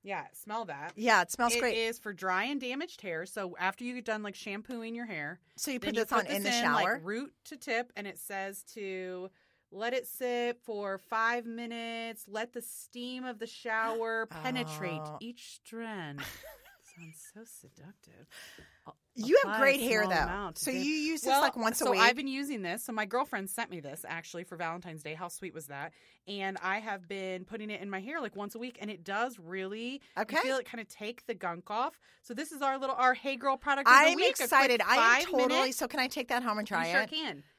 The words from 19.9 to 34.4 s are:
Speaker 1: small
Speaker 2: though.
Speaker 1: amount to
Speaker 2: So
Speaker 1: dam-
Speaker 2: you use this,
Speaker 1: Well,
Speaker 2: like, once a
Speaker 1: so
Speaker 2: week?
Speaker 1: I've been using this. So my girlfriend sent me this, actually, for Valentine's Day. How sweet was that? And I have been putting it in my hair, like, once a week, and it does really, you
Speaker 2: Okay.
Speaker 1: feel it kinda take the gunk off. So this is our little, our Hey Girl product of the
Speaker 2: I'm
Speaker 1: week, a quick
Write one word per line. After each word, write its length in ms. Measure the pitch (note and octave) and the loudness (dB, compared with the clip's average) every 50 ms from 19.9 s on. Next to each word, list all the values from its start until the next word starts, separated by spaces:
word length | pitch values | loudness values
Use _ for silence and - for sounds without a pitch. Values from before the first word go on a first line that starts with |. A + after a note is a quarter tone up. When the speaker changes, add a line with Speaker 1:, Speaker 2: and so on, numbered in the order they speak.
| A3+ G#3+ G#3 | 4 4 4
Speaker 1:
small 80 | G3 F3+ | 4 4
Speaker 2:
though. 80 | D#3+ C#3 | 4 4
Speaker 1:
amount 320 | D3 F3+ G3+ G3+ F3+ D#3+ | 2 0 -2 -4 -6 -6
to 60 | - - | -4 -4
Speaker 2:
So 80 | C#4 | -2
Speaker 1:
dam- 100 | C4 C4 | -2 0
Speaker 2:
you 100 | C4 D4 D#4 | 0 0 0
use 280 | D#4 D4+ D#4 E4 D4+ | 0 0 -2 -2 -2
this, 60 | - | 2
Speaker 1:
Well, 140 | - C4 C#4 | 4 4 6
Speaker 2:
like, 160 | D4 C#4 - | 6 4 2
once 240 | B3+ A3+ A3 - - | 2 0 0 2 2
a 40 | - | 2
Speaker 1:
so 60 | C4+ | 4
Speaker 2:
week? 80 | - F#3+ | 6 8
Speaker 1:
I've 160 | A3 A#3+ B3 | 8 8 6
been 140 | B3+ C4+ C4+ | 4 -2 -4
using 320 | C4 C4+ C#4 C#4 C#4+ A3 | -4 -4 -4 -4 -4 -4
this. 240 | F#3+ E3+ F3 A#3 - | -2 -2 -4 -4 -6
So 80 | - A3+ | -6 -4
my 120 | G#3+ G#3+ | -4 -4
girlfriend 440 | F#3+ A3+ B3 C#4+ - - G3+ G3 F#3+ | 0 0 -2 0 0 -2 -6 -6 -4
sent 200 | - - A#3 - | -4 -6 -6 -6
me 120 | F3+ E3+ | -8 -10
this, 240 | C#3+ C#3 C#3 D#3+ - | -10 -10 -12 -10 -10
actually, 380 | - D#3+ E3 E3 - - E3+ F3+ | -8 -8 -10 -10 -10 -10 -10 -10
for 100 | - F3+ | -10 -8
Valentine's 480 | D#3+ F3 E3 E3 F3+ F3 F3+ D#3+ D#3 C#3+ | -6 -4 -4 -4 -6 -8 -12 -12 -10 -10
Day. 100 | D3 D#3 | -10 -8
How 140 | D#3 F#3 | -8 -10
sweet 260 | F3 - - G3 F#3 - | -12 -10 -10 -12 -10 -10
was 140 | E3 D3+ | -12 -12
that? 240 | C#3 C#3+ C#3 C#3+ E3 _ _ - _ _ _ _ | -12 -10 -10 -10 -10 _ _ -20 _ _ _ _
And 320 | - G3+ G3+ F#3+ F#3+ F#3+ - - | -10 -6 -4 -4 -4 -4 -4 -2
I 160 | F#3 F#3+ G#3+ | -2 -2 -2
have 260 | G#3+ A3 G3+ G3 F3+ | -2 -6 -8 -8 -8
been 380 | E3+ G3 G3 F#3+ F#3 F#3 F#3 F#3 | -10 -8 -6 -6 -6 -6 -6 -8
putting 260 | F3+ G#3+ A3 G#3+ G#3+ | -10 -10 -10 -8 -8
it 120 | G#3 - | -8 -8
in 80 | G3 G3+ | -8 -6
my 100 | G3 F#3+ | -6 -6
hair, 220 | F#3+ A#3+ D#4 E4+ | -6 -6 -6 -6
like, 160 | C4+ G3+ - | -6 -6 -6
once 180 | G3 G#3 G3+ - | -8 -8 -8 -8
a 40 | A3+ | -8
week, 180 | A#3+ B3+ A#3+ - | -10 -10 -10 -10
and 100 | G#3 G#3 | -10 -10
it 140 | G#3+ F3 E3+ | -10 -10 -8
does 340 | G3 G3 G#3 A#3 C4 A#3+ | -4 -2 0 -2 -2 -4
really, 640 | G3+ E3+ E3 F3+ F#3+ F#3+ F#3+ G#3 A3 A#3 B3 C4+ C#4 - - _ | -10 -14 -10 -6 -6 -6 -6 -6 -6 -6 -8 -8 -10 -14 -10 _
you 60 | F#3 | -6
Speaker 2:
Okay. 160 | G#3 - A3+ | -4 0 0
Speaker 1:
feel 180 | D#4+ - C4 C4+ | 0 2 2 0
it 100 | C4 B3 - | -2 -2 -6
kinda 160 | - A3+ G#3+ | -10 -12 -12
take 400 | _ - - G#3 G#3+ A#3+ - _ | _ -12 -10 -10 -10 -10 -10 _
the 80 | - A3+ | -8 -8
gunk 360 | F#3 - F3+ E3+ F3 - - | -4 -4 -6 -6 -6 -8 -6
off. 300 | G#3 A3 B3+ - - _ _ _ _ _ | -2 -2 -2 -2 -4 _ _ _ _ _
So 120 | _ - A#3+ | _ -10 -8
this 200 | G#3+ D#4+ D4+ D#4+ | -8 -8 -8 -6
is 80 | C4+ | 0
our 160 | C#4+ C4 C4+ | 0 0 2
little, 180 | C4+ C4+ C4 C4 | 2 0 -2 2
our 180 | B3 B3+ B3+ B3+ | 6 6 6 6
Hey 220 | B3+ - C#4 C4+ | 4 0 -4 -4
Girl 220 | B3 C4 C#4 C4+ | 0 0 0 0
product 320 | C4+ - D4 C#4 C#4 C#4 A#3 | 0 2 0 0 2 8 10
of 40 | B3 | 10
the 60 | C#4 | 12
Speaker 2:
I'm 160 | D4+ D#4+ F4 | 12 10 6
Speaker 1:
week, 80 | D#4 G4 | 6 4
a 40 | B4 C5 | 2 4
quick 40 | - | 2